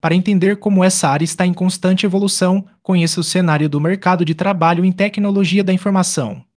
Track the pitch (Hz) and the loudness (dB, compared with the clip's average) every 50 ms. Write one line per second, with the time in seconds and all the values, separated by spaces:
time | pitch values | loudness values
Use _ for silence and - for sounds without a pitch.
0 | - 165 160 180 185 - 208 185 170 196 208 202 - 208 202 190 185 185 185 - | -2 0 0 0 0 2 2 2 2 2 0 0 -2 0 2 4 2 2 2 0
1 | - 151 135 147 160 165 - - 185 180 180 175 180 185 185 - - 185 190 185 | 0 0 0 0 -2 -4 -2 -2 -2 -2 0 0 -2 -2 -2 0 0 0 0 2
2 | - 208 180 196 202 196 - - 190 180 185 202 190 - _ _ _ - 190 175 | 0 0 0 0 0 0 -2 0 0 2 0 0 -2 -6 _ _ _ 0 0 2
3 | 170 165 - - 165 - - 185 180 170 156 147 151 151 143 147 147 165 185 196 | 2 0 0 -2 -4 -2 -2 0 0 2 2 0 0 0 0 0 0 0 -2 0
4 | - 185 180 170 175 156 160 156 180 196 202 180 165 165 175 170 180 185 180 185 | 0 0 0 0 0 -2 -2 -2 -2 -2 0 0 2 2 2 2 2 0 2 0
5 | 196 208 202 - 208 202 202 196 196 165 180 202 196 185 185 185 - 202 196 190 | -2 -2 -2 -2 -2 0 0 0 0 2 2 0 0 2 0 0 0 0 0 0
6 | 180 - - - 135 110 196 135 - _ _ | 0 0 -2 -4 -4 -6 -8 -12 -16 _ _